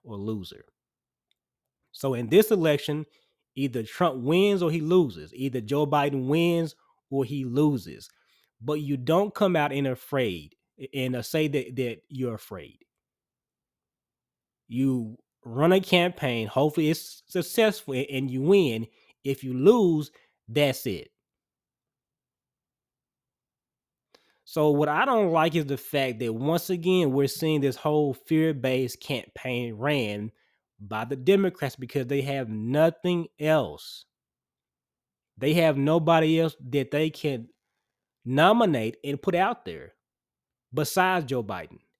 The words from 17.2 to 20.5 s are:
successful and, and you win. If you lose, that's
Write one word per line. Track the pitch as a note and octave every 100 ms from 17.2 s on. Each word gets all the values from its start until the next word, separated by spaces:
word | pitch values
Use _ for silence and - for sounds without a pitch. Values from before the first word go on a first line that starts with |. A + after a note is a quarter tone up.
| _
successful | F#3 E3 - A3 G#3 -
and, | B2+ C#3
and | C3+ C3+
you | C3
win. | D3 G3+ D3+ A2+ A#2 _ _ _
If | C#3 C3+
you | C3+
lose, | B2+ D#3+ A#3+ F#3 D#3 C#3+ _ _ _
that's | -